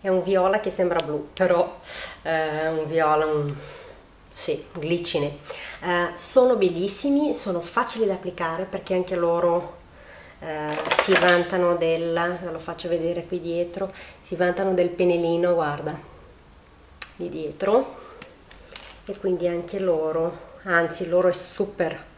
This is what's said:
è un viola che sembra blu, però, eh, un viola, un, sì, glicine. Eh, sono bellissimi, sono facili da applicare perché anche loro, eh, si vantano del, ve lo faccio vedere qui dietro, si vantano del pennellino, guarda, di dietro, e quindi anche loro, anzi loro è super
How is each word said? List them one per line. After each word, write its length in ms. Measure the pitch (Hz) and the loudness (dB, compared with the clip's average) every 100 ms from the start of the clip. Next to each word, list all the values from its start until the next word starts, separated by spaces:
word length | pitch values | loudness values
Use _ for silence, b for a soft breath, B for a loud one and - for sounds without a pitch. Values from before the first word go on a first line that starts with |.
è 80 | 196 | 2
un 140 | 185 | 0
viola 380 | 180 190 185 202 | 4 4 4 2
che 100 | 190 | 0
sembra 340 | 180 180 165 | 0 2 2
blu, 240 | 156 151 - | 0 -2 -6
però, 440 | - 185 175 180 - B B B B | 0 2 4 2 -2 B B B B
eh, 460 | 156 160 156 151 160 | -2 0 0 0 0
un 180 | 160 151 | -2 0
viola, 400 | 165 156 151 156 | 2 4 4 4
un, 280 | 151 147 143 B B B B - - - | 2 0 -4 B B B B -20 -20 -20
sì, 320 | - - 147 - 170 | -10 -6 -6 -6 -8
glicine. 580 | 156 175 175 160 143 - B B B B | -2 -2 0 -2 -2 -4 B B B B
Eh, 300 | 180 175 175 | -2 0 0
sono 420 | - - 262 254 226 | 0 4 6 6 6
bellissimi, 760 | 185 170 196 - 285 277 302 | 2 2 -2 0 2 2 2
sono 260 | - 208 175 | -2 -2 -4
facili 460 | 170 - 247 226 214 | -2 -2 -2 0 0
da 80 | |
applicare 500 | 185 180 175 165 165 | 0 -6 -6 -6 -4
perché 300 | 190 190 - | -6 -8 -2
anche 220 | 185 180 175 | -2 0 0
loro, 580 | 170 170 175 175 175 - - B B B B B | 2 4 4 2 -2 -14 -20 B B B B B
eh, 400 | 160 156 302 302 - - | -10 -6 -4 -4 0 0
si 100 | - | 4
vantano 640 | 185 180 175 175 185 175 170 | 4 6 4 2 0 2 2
del, 600 | 165 165 170 165 175 180 | 0 0 0 -2 -2 -4
ve 80 | 180 | -8
lo 80 | 160 | -10
faccio 300 | - 165 180 | -10 -10 -4
vedere 380 | 170 165 170 170 | -2 -2 -4 -6
qui 140 | 180 | -6
dietro, 520 | 165 170 175 190 196 B B B | -4 -4 -4 -4 -8 B B B
si 140 | - 165 | -12 0
vantano 360 | 180 180 190 | 0 2 0
del 160 | 185 175 | 2 2
pennellino, 680 | 170 180 170 170 170 175 | 2 2 4 2 2 4
guarda, 440 | 170 151 147 151 147 - - - - - - - - - - - - | 2 2 -2 -6 -8 -14 -20 -20 -20 -20 -20 -20 -20 -20 -18 -16 -10
di 120 | 175 | -8
dietro, 680 | 156 151 143 196 226 269 B B B B - - B B B B B | -6 -8 -4 2 2 0 B B B B -20 -20 B B B B B
e 140 | - 196 | -12 -6
quindi 300 | 196 180 175 | -2 0 0
anche 300 | 170 175 202 | -2 -6 -2
loro, 760 | 190 160 156 165 165 - - - | 0 2 0 0 -2 -4 -16 -14
anzi 460 | 196 170 170 - 170 | 0 2 2 -2 0
loro 200 | 175 180 | 4 4
è 40 | |
super 720 | 175 - - 196 - 165 - - | 2 -2 -2 -4 -2 -4 -4 -14